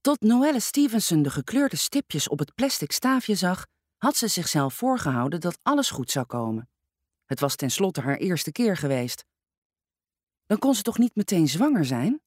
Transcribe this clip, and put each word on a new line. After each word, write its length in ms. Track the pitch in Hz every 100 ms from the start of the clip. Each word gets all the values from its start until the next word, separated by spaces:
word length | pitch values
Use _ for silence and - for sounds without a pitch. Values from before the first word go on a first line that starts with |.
Tot 200 | 277 285
Noelle 380 | 214 240 294 262
Stevenson 640 | - - 285 220 - 160
de 80 | 143
gekleurde 460 | 143 - 254 277 156
stipjes 520 | - 285 - 151 -
op 120 | 147
het 160 | 151 -
plastic 360 | 269 - 147
staafje 440 | - 254 262 - 202
zag, 320 | 180 185 - _ _ _
had 180 | 262 285
ze 120 | 226
zichzelf 460 | - 156 151 139
voorgehouden 680 | - 254 254 151 120 131 165
dat 180 | 175 -
alles 280 | - 190 -
goed 220 | - -
zou 140 | 139 123
komen. 440 | 120 113 113 120 _ _ _ _ _ _
Het 140 | 135
was 160 | 143 -
tenslotte 460 | 135 - 190 151
haar 160 | 127 139
eerste 340 | 185 165 -
keer 260 | 151 233 180
geweest. 480 | 143 131 123 - - _ _ _ _ _ _ _ _ _ _ _ _
Dan 120 | 208
kon 180 | 269 254
ze 60 |
toch 160 | - -
niet 180 | 240 -
meteen 320 | 202 180 151
zwanger 380 | 151 294 247 135
zijn? 360 | 123 156 302